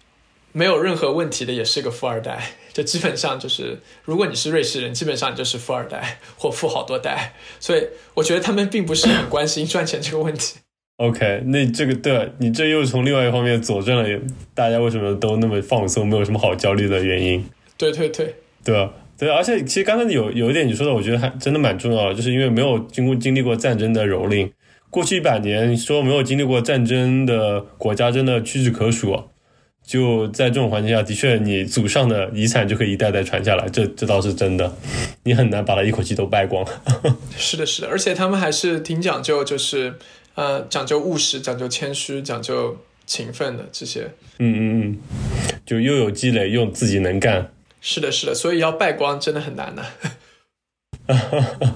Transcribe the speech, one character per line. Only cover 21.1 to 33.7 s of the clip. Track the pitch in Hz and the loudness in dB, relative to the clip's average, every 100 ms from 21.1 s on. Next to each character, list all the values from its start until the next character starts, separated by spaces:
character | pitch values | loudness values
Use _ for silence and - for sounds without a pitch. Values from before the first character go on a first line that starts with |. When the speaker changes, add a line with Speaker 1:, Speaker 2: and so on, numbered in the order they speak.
Speaker 2:
得 | 120 | 0
还 | 127 131 | 0 -2
真 | 139 | 0
的 | 151 | 2
蛮 | 131 92 | 2 0
重 | 120 | 0
要 | 113 98 | 2 0
的， | |
就 | 98 | 0
是 | 120 | 0
因 | 127 | 2
为 | 131 | 2
没 | 113 | 2
有 | 139 113 | 2 2
经 | - - 127 | -2 -2 0
过， | 131 | 2
经 | 131 | 2
历 | 135 | 2
过 | 123 113 | 2 0
战 | 131 110 | 0 0
争 | 110 | 2
的 | 113 104 | 2 2
蹂 | 92 101 | 0 2
躏。 | 104 95 _ _ _ _ | 0 0 _ _ _ _
过 | 180 | -2
去 | 165 185 | 0 0
一 | |
百 | 156 110 | 2 2
年， | 101 104 120 117 | 0 2 2 2
说 | - 147 | 2 2
没 | 131 | 4
有 | 143 | 2
经 | 127 139 | 2 0
历 | |
过 | 135 127 | 2 2
战 | 117 135 117 | 2 2 2
争 | 127 127 131 131 | 2 2 2 2
的 | 117 107 101 - - | 2 2 0 -6 -4
国 | 110 | -2
家 | 104 120 | 2 2
真 | 127 | 2
的 | 131 120 | 2 2
屈 | 113 139 | 0 0
指 | 123 | 0
可 | 113 113 | 2 2
数。 | 113 98 - - _ _ _ _ _ - | 2 0 -2 -4 _ _ _ _ _ -4
就 | 127 120 113 107 | 0 2 2 0
在 | 101 127 | 0 2
这 | 127 | 2
种 | 117 | 2
环 | 107 107 | 0 2
境 | |
下， | 113 | 2
的 | 107 | 2
确 | 104 135 113 | 0 2 2
你 | 104 98 | 2 0
祖 | 98 - 101 | 0 0 2
上 | 147 123 | 2 2
的 | 107 95 | 2 0
遗 | 107 110 | 0 0
产 | 120 104 | 2 0
就 | 110 | 0
可 | |
以 | 107 | 0
一 | 95 | 0
代 | 107 | 0
代 | 98 | 0
传 | 95 92 | -2 -2
下 | 104 95 | 0 0
来， | - | 0